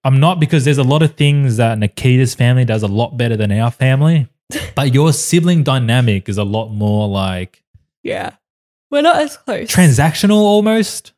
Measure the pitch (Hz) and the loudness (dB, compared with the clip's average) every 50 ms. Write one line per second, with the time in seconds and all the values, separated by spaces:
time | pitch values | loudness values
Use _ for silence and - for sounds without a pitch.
0 | - 135 135 135 147 170 185 170 156 - 170 151 123 147 143 139 127 127 143 156 | 0 2 2 4 2 2 2 0 0 0 0 0 2 2 0 2 2 2 2 2
1 | 160 151 - - 151 143 143 143 139 127 110 110 117 113 113 107 107 101 _ - | 2 0 0 0 0 0 2 2 0 0 0 0 0 0 0 -2 -4 -4 _ -2
2 | - 127 123 127 131 123 - - 123 120 127 127 123 113 110 110 110 101 98 107 | 0 2 2 2 2 0 0 0 0 2 2 2 0 0 -2 -2 -2 -2 -2 -2
3 | 120 - 147 120 120 117 113 107 107 101 101 107 113 120 - _ 127 131 131 135 | -4 -4 -4 -4 -2 -2 -2 -2 -2 -2 0 0 -2 -2 -2 _ 0 0 2 2
4 | 147 160 165 156 123 - _ _ _ _ - 320 - - - - 143 139 123 139 | 2 2 2 0 -2 -4 _ _ _ _ -10 -10 -10 -6 -6 -4 -2 2 2 2
5 | 151 160 143 - - - 165 175 165 180 175 165 143 151 135 131 120 113 117 127 | 2 2 0 -2 -2 0 0 0 2 2 2 2 0 0 0 -2 0 0 0 2
6 | 123 117 101 95 - - 98 101 104 98 104 110 113 110 107 104 104 104 104 107 | 2 2 0 -2 -4 -6 -4 -4 -4 -4 -4 -6 -6 -6 -6 -4 -2 -2 0 -2
7 | 107 101 98 98 95 95 92 90 92 92 _ _ _ _ _ - _ _ _ _ | -2 -2 -4 -4 -4 -4 -6 -8 -10 -12 _ _ _ _ _ -20 _ _ _ _
8 | - - - - - - _ _ _ _ _ _ _ _ _ _ _ _ 285 285 | -10 -10 -8 -8 -10 -12 _ _ _ _ _ _ _ _ _ _ _ _ -2 0
9 | 302 339 339 311 302 285 - - _ - 208 - - - - 185 180 151 123 127 | 2 2 2 2 -2 -6 -8 -14 _ -8 -8 -8 -8 -2 2 4 4 4 4 4
10 | 143 165 151 - - 202 214 214 208 208 208 208 208 214 220 226 202 - - - | 0 0 0 0 0 2 2 2 2 2 2 2 2 0 0 0 -2 -4 -8 -16
11 | _ - _ | _ -20 _